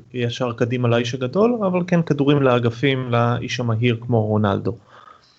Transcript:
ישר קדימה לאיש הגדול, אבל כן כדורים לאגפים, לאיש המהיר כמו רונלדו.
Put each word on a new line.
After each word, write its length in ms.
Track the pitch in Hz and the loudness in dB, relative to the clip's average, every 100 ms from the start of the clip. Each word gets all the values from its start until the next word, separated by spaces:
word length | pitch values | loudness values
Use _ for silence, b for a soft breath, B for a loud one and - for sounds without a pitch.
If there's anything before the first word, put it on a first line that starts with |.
| - | -12
ישר 400 | 127 117 - 123 | -6 -4 -2 -4
קדימה 360 | 113 113 123 123 | -2 -2 0 2
לאיש 260 | 117 120 | 0 0
הגדול, 440 | 123 127 185 226 240 190 | -4 -4 0 2 0 -2
אבל 160 | 180 175 | -2 0
כן 160 | 170 | 0
כדורים 400 | 165 143 139 147 | 0 0 2 4
לאגפים, 680 | 135 123 120 117 143 131 127 | 4 4 2 0 0 0 0
לאיש 500 | 117 120 120 113 - | 0 2 -2 -4 -4
המהיר 380 | 120 110 123 113 | -2 0 0 0
כמו 260 | 120 117 107 | 0 0 2
רונלדו. 500 | 107 104 101 101 120 B B B B B | 2 2 0 -2 -8 B B B B B